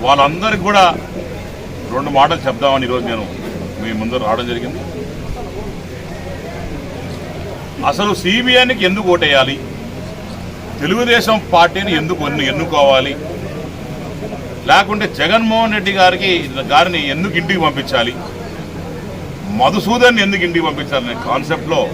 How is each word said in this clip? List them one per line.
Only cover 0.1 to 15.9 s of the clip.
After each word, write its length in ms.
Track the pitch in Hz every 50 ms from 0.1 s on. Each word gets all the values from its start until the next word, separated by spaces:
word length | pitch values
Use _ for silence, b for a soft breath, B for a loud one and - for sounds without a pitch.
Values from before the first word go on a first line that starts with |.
| 139 143 139 143 156 175 196 220 214 202 175 196
కూడా 160 | 208 202 190 175 - - - - - - - - - - - - - - - - - - - - 117
రెండు 180 | 127 139 143 143 139
మాటలు 240 | - - 165 151 -
చెప్దామని 400 | 135 120 117 135 139 135 135 127 120
ఈరోజు 180 | 127 127 117 117
నేను 160 | 117 113 104 92 - - - - 90 87 - 92 - -
మీ 100 | 104 110 110 107
ముందు 200 | 110 117 123 127 110
రావడం 200 | 107 110 113 120 120
జరిగింది. 320 | 120 120 120 123 - 90 87 87 85 - - - - - - - - - - - - 202 202 196 - - - - - - - - - - - 180 - - - 160 - - - - - - - - 151 - - - - - - - - 151 - - - - - - - - 139 139
అసలు 200 | 143 156 208 208 196 -
సీబీఐకి 640 | - 180 196 233 247 247 247 247 254 247 254 208 202 180
ఎందుకు 200 | 185 208 208 185 175
ఓటేయాలి, 400 | 170 170 151 139 135 131 131 139 135 - - - - - - - - - - - - - - - - - - - - - - - -
తెలుగుదేశం 580 | 143 156 190 226 247 240 233 240 - 220 220 214 - - 180
పార్టీని 380 | 165 175 175 170 190 196 202 175 151
ఎందుకు 200 | 156 160 180 170 151 143
ఎన్ను-, 180 | 143 151 147 131
ఎన్నుకోవాలి, 640 | 131 147 160 - 156 147 143 139 135 131 131 139 139 143 151 160 175 - - - - - - - - - - - - - - - - - - - - - - - - - - 123
లేకుంటే 360 | 147 185 196 185 214 208 220 226 - -
జగన్మోహన్ 540 | 143 165 202 226 226 220 220 226 226 226 214 214
రెడ్డి 180 | 180 196